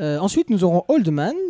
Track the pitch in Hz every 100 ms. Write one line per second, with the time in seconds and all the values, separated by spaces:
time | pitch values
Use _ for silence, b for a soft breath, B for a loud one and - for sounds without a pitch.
0 | 151 147 190 311 - 208 180 170 - 302
1 | 165 147 160 339 370